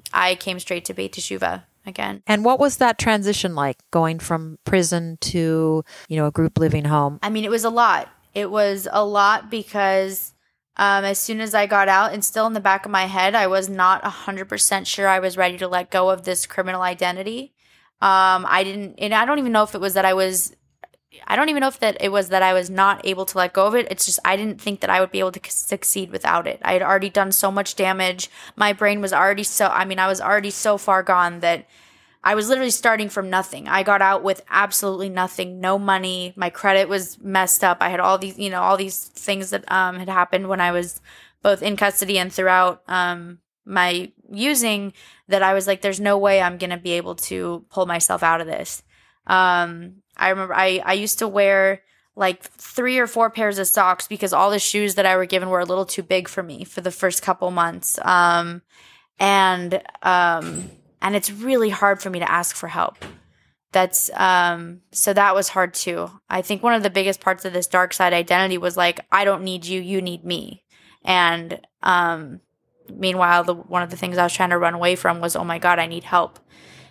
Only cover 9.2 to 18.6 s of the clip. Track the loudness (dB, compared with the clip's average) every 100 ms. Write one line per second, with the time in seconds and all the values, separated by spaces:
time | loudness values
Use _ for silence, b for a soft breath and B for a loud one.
9.2 | 4 4 -2 -10 -6 -2 2 2 0 -4
10.2 | -12 _ _ _ _ -2 2 2 0 -4
11.2 | -4 -6 -2 0 2 4 4 4 2 0
12.2 | -4 0 -2 0 0 0 0 -2 0 0
13.2 | 2 2 2 0 -2 2 2 2 -2 -8
14.2 | -10 -10 -6 -2 0 0 -4 0 2 2
15.2 | 2 2 0 0 -4 -2 0 0 2 0
16.2 | -2 -4 -4 -6 -4 -2 -2 -2 -4 -4
17.2 | -8 -10 -12 _ b b b 0 4 6
18.2 | 6 4 2 2